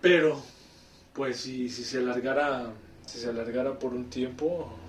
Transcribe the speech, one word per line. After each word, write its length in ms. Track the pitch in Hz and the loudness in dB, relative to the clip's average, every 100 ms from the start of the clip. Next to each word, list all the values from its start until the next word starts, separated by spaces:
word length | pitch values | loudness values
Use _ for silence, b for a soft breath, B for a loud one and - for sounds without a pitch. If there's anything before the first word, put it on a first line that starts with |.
Pero, 400 | 180 175 156 143 131 B B B B B B | 8 8 6 2 -6 B B B B B B
pues, 240 | - 135 120 | -4 -2 -2
si, 320 | 131 131 123 | -6 -4 -4
si 140 | - | -4
se 160 | 120 131 | -6 -2
alargara, 760 | 123 123 127 135 147 131 117 110 - - - | 0 0 0 2 2 0 -4 -12 -18 -20 -16
si 140 | 123 | -8
se 100 | 117 | -6
alargara 480 | 117 113 117 135 - | -4 -2 0 -2 -2
por 160 | 131 | -4
un 160 | 123 123 | -4 -6
tiempo 680 | 127 127 127 151 175 156 - | -4 -4 0 -2 0 -6 -12